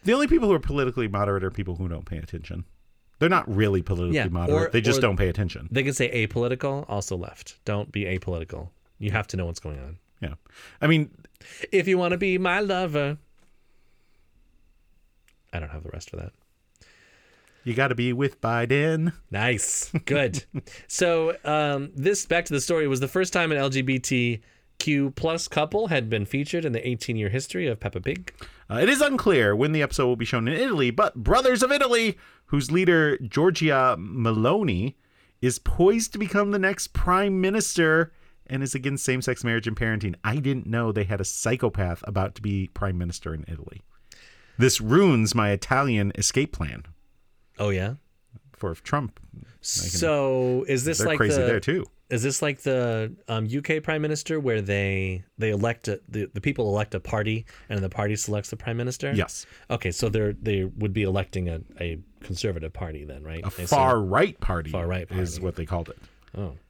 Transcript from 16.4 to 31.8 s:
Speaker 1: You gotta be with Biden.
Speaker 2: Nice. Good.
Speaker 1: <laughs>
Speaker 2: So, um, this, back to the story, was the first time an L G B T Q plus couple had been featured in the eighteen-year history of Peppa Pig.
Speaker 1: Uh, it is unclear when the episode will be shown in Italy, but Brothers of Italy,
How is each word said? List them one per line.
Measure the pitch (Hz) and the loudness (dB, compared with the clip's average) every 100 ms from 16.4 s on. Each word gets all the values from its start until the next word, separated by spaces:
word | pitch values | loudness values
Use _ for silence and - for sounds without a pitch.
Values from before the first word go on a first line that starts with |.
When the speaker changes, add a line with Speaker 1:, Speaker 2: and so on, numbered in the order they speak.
| _ _ _ _ - _ _ _ _ _ _ _ | _ _ _ _ -20 _ _ _ _ _ _ _
Speaker 1:
You | 123 | -4
gotta | 117 135 123 | 0 2 2
be | 123 | 0
with | 123 139 - | 2 0 0
Biden. | 113 117 117 139 156 160 170 - - | 0 0 2 2 2 2 0 -4 -8
Speaker 2:
Nice. | 98 117 113 - - - - - | -2 0 0 -2 -4 -2 -4 0
Good. | 139 131 113 - | 0 0 -2 -8
Speaker 1:
<laughs> | 131 - - - | -12 -12 -20 -10
Speaker 2:
So, | - 175 165 160 170 | 0 2 4 2 -2
um, | 151 151 147 139 139 - | 0 0 2 -2 -4 -2
this, | 151 202 - | 0 0 0
back | 170 170 | 0 0
to | |
the | 143 | -2
story, | - 170 147 | 0 0 2
was | 135 | 0
the | 135 | 0
first | 185 180 | 0 0
time | 180 165 | 0 2
an | 147 | 0
L | 139 | 0
G | 135 | 0
B | 131 131 | 0 -2
T | - 127 120 113 - _ _ _ | 0 0 0 -2 -8 _ _ _
Q | - 143 139 | 0 0 0
plus | - 165 165 - | 0 -2 -2 -2
couple | - 156 208 220 | 0 0 0 0
had | 147 110 | 0 0
been | 113 101 | -2 -2
featured | 135 143 175 160 | -4 -2 -2 -2
in | |
the | 117 127 | -2 -2
eighteen-year | 120 - 113 104 | -4 -4 -2 0
history | 123 135 180 160 | -2 -4 -4 -2
of | 110 | -2
Peppa | - 92 | -4 -6
Pig. | - 180 - - - - - | -6 -6 -10 -16 -20 -20 -8
Speaker 1:
Uh, | 113 | 2
it | 190 | 4
is | 277 | 6
unclear | 294 269 220 160 104 104 | 4 4 4 6 4 4
when | 147 | 2
the | 156 | 2
episode | 143 - 127 | 0 2 2
will | 120 | 0
be | 117 | 0
shown | 123 113 | 0 0
in | |
Italy, | 165 262 180 123 | 0 0 2 2
but | 113 214 127 | 4 0 2
Brothers | 104 220 254 247 | 2 4 6 4
of | 254 | 4
Italy, | 285 | 4